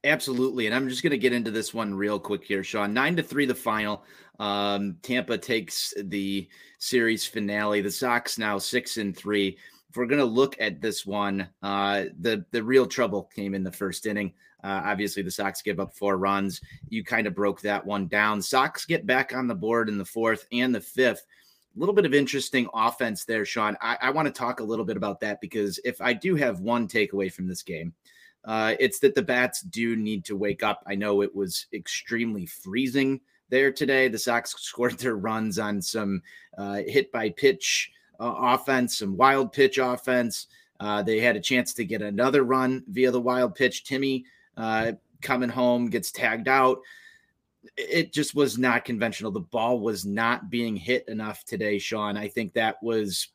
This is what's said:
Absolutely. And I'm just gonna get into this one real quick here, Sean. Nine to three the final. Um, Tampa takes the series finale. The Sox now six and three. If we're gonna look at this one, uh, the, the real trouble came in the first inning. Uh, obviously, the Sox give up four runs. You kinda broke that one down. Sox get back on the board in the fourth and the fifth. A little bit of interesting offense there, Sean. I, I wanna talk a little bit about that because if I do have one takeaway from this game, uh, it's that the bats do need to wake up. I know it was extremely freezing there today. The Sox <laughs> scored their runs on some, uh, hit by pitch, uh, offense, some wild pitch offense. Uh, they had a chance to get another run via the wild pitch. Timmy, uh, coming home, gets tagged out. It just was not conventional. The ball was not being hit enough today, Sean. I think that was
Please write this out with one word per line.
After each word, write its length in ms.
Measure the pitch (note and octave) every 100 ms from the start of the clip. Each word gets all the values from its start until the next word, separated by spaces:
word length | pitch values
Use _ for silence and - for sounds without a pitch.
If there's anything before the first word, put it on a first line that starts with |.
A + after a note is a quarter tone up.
Absolutely. 640 | C#3+ D3+ - B2 C3 B2+ G#2+
And 80 |
I'm 140 | A#2+ C3
just 140 | B2+
gonna 140 | E3 C3+
get 160 | B2
into 180 | A#2+ A2+
this 220 | A2 G#2
one 220 | A#2 G#2+
real 240 | F#2+ G2+ G#2
quick 240 | - G2+
here, 180 | - G2
Sean. 300 | F#2 A2 G2+
Nine 240 | A2+ C#3+ F3
to 60 |
three 240 | D3+ C3+ C3+
the 80 |
final. 500 | B2 A#2 G#2+ G#2 G#2 - - - -
Um, 580 | G#2 G2+ G2+ G2+ G2+ E2+
Tampa 360 | - B2+ - A2
takes 560 | - A2+ F2+ - - G2+
the 460 | G2+ G2+ G2 G2 F2+ - - _
series 460 | - B2+ A2+ A2
finale. 560 | - A2+ G2+ G#2 G#2 G#2
The 100 | G2
Sox 460 | - B2+ A#2+ - -
now 220 | G#2+ G2+
six 400 | - B2+ - A2+
and 180 | G2+ F2+
three. 400 | G2+ G#2 G2 F#2+ - _ _
If 80 | -
we're 100 | A#2+
gonna 180 | D3
look 320 | B2+ A2+ C#3 -
at 200 | A2 D#2
this 240 | A2+ G2 G2
one, 420 | G#2 G2+ G2 F2+ _
uh, 420 | G2+ G2+ G2+ G2+ F#2 -
the, 240 | G#2+ G#2+ F2
the 120 | A#2+
real 240 | A2 C3 A#2+
trouble 440 | - A#2 G2 F2+
came 200 | - G2+
in 100 | G2
the 80 | F#2
first 320 | - G2 F2 G#2+
inning. 280 | G#2 G2 _ _ _
Uh, 200 | G2 F#2+
obviously, 380 | F#2 G2+ G2+ G3+
the 80 | F#3+
Sox 320 | - G2 -
give 180 | G#2 F2
up 140 | F#2+
four 240 | - G2+ F#2
runs. 420 | G2 G2 G2 F2 - - -
You 120 | A2
kinda 280 | F2+ A2+ G#2+
broke 320 | F#2 G2+ G2
that 220 | G#2 G2+ F#2+
one 200 | G2+ F#2
down. 360 | G#2 G#2+ G#2
Sox 420 | F#2+ C3 C#3+ -
get 220 | - E3 G#2
back 280 | B2+ C3
on 120 | B2+ B2+
the 80 |
board 340 | G2+ G#2+ A#2 A2
in 80 | G#2
the 80 |
fourth 420 | F#2 A2+ A2+ G#2+ -
and 220 | A#2+ B2+
the 60 | A#2
fifth. 440 | - - B2+ G#2+ - _ _ _ _
A 60 | -
little 140 | E3+
bit 100 | G3+ E3+
of 60 |
interesting 540 | C#3+ C3 C#3 B2+ C3 A2+
offense 500 | A2 A2+ - A#2+ G#2
there, 200 | - A2 G2+
Sean. 300 | A#2+ G#2+ G2+
I, 160 | A2+ A#2
I 80 | B2+
wanna 200 | D3 D3
talk 300 | - B2 B2
a 40 |
little 200 | A2 A2
bit 140 | G2+ G#2
about 220 | G2+ G2
that 200 | G#2+ G2+
because 380 | F#2+ A2 G2+ F2
if 200 | B2 A#2+
I 100 | A#2+
do 220 | A#2 F#3+ F3+
have 240 | F#3 F#2
one 260 | G2+ A#2+ A2
takeaway 460 | A#2 G2+ G2 F#2+
from 160 | - F#2
this 140 | F2+
game, 320 | - E2+ E2+ - _ _ - _
uh, 300 | A2 A2 A2 -
it's 200 | C3 -
that 160 | C#3
the 80 | C3+
bats 400 | A#2 B2 B2 -
do 340 | G2 A2+ A#2 A2+
need 260 | G#2+ G#2+ -
to 100 | G2+
wake 260 | G#2 G2
up. 200 | G#2+ G2+ -
I 80 | G2
know 260 | G#2 G2+
it 120 | G2+
was 320 | G2 F#2+ - -
extremely 720 | G#2 - - - A#2 A#2 G#2
freezing 760 | E2+ - F#2 A2+ C3 C3+ C3+ C3+ _ _ _
there 240 | C3 C#3
today. 340 | C3+ C#3 C3+ C3
The 100 | A2
Sox 360 | - A#2+ -
<laughs> 40 | -
scored 380 | - - A#2+ A#2
their 180 | B2 G#2+
runs 420 | G#2+ A2 A2 F#2+
on 220 | G#2+ G2+
some, 420 | F2+ A2+ G2+ F#2+ - - - -
uh, 240 | G2+ G2+ -
hit 240 | C#3 C3+
by 200 | A#2+ A2
pitch, 600 | - C#3 C3+ - - - _ _ -
uh, 140 | A#2 -
offense, 600 | B2 C3 - C3 B2 -
some 180 | G2+ F#2
wild 340 | C3 C3+ B2
pitch 260 | - C3 C3+
offense. 720 | B2+ B2 - B2 A#2 - - - _ _
Uh, 240 | G#2 G#2
they 180 | G2 A2
had 160 | A#2+ G#2
a 40 |
chance 320 | - B2+ B2
to 100 | - G#2
get 160 | A2
another 420 | G#2 G2+ B2+ C#3
run 400 | B2 C3 B2+ C3 A#2
via 220 | G#2 B2+
the 100 | B2
wild 340 | A#2+ B2+ B2
pitch. 280 | F#2 C3 -
Timmy, 420 | - C3+ C3+ C3 B2+ _ _ -
uh, 340 | A2+ A2 A2+ G#2 _ _
coming 260 | - B2+ B2
home, 400 | B2 B2 A#2+ A#2+
gets 240 | A2+ -
tagged 340 | - A#2 A2+ A2+
out. 340 | C3+ C3 B2+ - - - _ _ _ _ _ - -
It 340 | - E3 -
just 220 | D3 D3
was 240 | C#3+ C#3 A2
not 260 | B2+ A#2+
conventional. 460 | - A#2 A#2 G2 G#2+
The 100 | G2+
ball 400 | E2+ A#2 A2+ B2
was 240 | G#2+ G2+
not 460 | G2 G#2 A2+ B2 G2+
being 260 | A#2+ A#2 G2+
hit 320 | E2 B2 -
enough 360 | A2 G#2+ G2+ -
today, 320 | G#2+ G#2+ G2+
Sean. 400 | - A2 G#2 G#2
I 100 | G#2
think 240 | - G#2
that 300 | A#2 A2 -
was 460 | A2+ A2+ G#2 F2 -